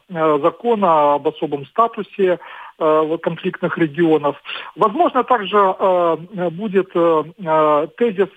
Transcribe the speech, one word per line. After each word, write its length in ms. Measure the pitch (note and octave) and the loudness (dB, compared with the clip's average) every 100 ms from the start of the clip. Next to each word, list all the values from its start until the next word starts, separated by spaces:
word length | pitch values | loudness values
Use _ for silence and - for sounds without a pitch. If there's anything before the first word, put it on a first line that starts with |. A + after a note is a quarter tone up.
| - | -10
э, 300 | F3 D#3+ D3 | -2 0 2
закона 760 | E3 - A#3+ A3 F#3+ D#3+ D3 C#3+ | 0 -2 -2 0 2 4 4 2
об 120 | D3 | -2
особом 380 | - D#3 D3 C#3 | -4 -6 -6 -6
статусе, 720 | - A3+ A3+ F#3+ - F#3 E3+ - - - - | -2 -2 -2 -8 -2 0 0 -6 -20 -16 -4
э, 200 | D#3+ D#3 D#3 | 2 2 2
вот 140 | E3 | -2
конфликтных 560 | E3+ E3 F#3 E3+ F3 - | -4 -4 -6 -4 -4 -2
регионов. 640 | D#3+ C#3+ E3 D#3 C#3+ - - - - - | -2 0 2 2 0 -6 -10 -14 -10 0
Возможно, 480 | G#3+ B3 E4+ C4 | 0 2 0 0
также, 340 | - A#3+ F#3 G#3 | 0 0 0 2
э, 600 | G3 G3 G3+ F3+ E3+ E3 E3+ G#3 F3 | 2 2 2 2 2 -2 -6 -6 -6
будет, 400 | E3 A3 F#3+ F#3 F3 | -4 -4 -2 0 0
э, 280 | E3+ D#3+ D3+ G3 | 2 2 -2 -8
э, 500 | E3+ D#3 D3+ D3 D#3 - | -2 2 2 2 -2 -2
тезис 320 | A#3+ F#3 F#3 | -2 0 -4